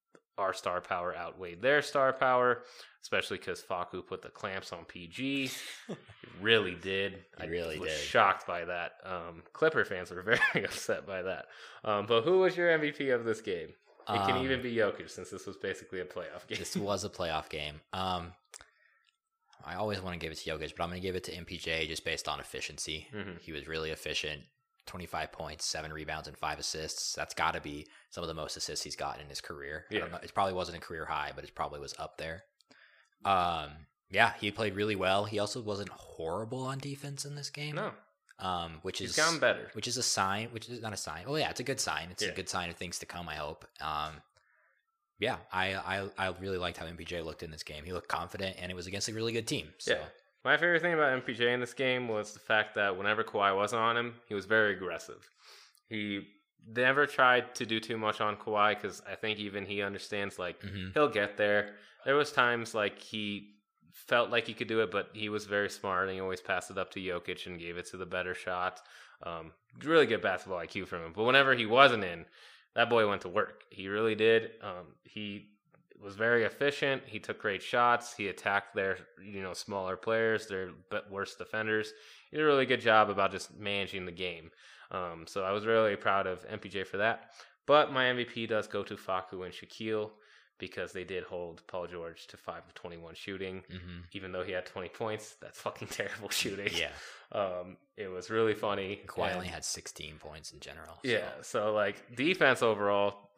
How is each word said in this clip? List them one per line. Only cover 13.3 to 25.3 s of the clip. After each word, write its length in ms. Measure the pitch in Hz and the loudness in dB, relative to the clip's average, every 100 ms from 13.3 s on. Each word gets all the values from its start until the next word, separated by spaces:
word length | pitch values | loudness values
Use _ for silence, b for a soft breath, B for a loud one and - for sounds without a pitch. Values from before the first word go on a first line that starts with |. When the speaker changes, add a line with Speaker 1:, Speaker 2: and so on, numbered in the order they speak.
| 107 | -2
Speaker 1:
game? 340 | - 87 78 - _ _ - | -2 -4 -4 -14 _ _ -2
It 80 | 101 98 | 2 4
can 120 | 95 | 4
Speaker 2:
Um, 60 | |
Speaker 1:
even 200 | 131 131 | 2 0
be 100 | 123 | 0
Jokic, 340 | 117 101 - 82 | 2 2 2 -10
since 180 | - 90 | -12 -10
this 160 | 95 - | -10 -10
was 100 | 92 | -6
basically 440 | 98 92 - 92 | -4 -4 -6 -8
a 60 | 90 | -6
playoff 420 | - 82 85 - | -8 -8 -10 -10
game. 100 | 104 | -8
Speaker 2:
This 180 | 87 98 | -4 -4
was 280 | 101 101 | 0 0
a 60 | 98 | -2
playoff 380 | - 87 78 - | -4 -2 -2 -4
game. 320 | 80 76 76 _ | -6 -6 -10 _
Um, 400 | 95 92 90 85 87 _ - b b b b b _ _ _ _ _ - | -4 -2 -2 -4 -12 _ -20 b b b b b _ _ _ _ _ -12
I 100 | 90 | -4
always 260 | 107 98 | -2 -2
wanna 160 | 92 87 | -4 -6
give 140 | 80 | -6
it 40 | 78 | -6
to 100 | - | -6
Jokic, 260 | 78 78 - | -4 -6 -4
but 80 | |
I'm 60 | 85 | -4
gonna 100 | 90 | -2
give 160 | 95 90 | -4 -4
it 80 | - | -6
to 80 | |
M 120 | 87 85 | -12 -10
P 120 | 87 | -8
J 280 | - 80 80 | -2 -2 -2
just 160 | 80 | -4
based 240 | - 78 - | -4 -4 -4
on 120 | 73 | -6
efficiency. 680 | 69 65 - 73 - 78 - | -6 -8 -8 -8 -6 -6 -8
Speaker 1:
Mm-hmm. 240 | 107 98 85 | -10 -10 -10
Speaker 2:
He 120 | - | -10
was 160 | 78 71 | -10 -6
really 240 | 80 78 | -4 -4
efficient. 500 | 78 - 73 78 73 - _ _ _ - | -4 -4 -4 -4 -8 -12 _ _ _ -14
Twenty-five 460 | 95 85 82 76 | -12 -8 -6 -6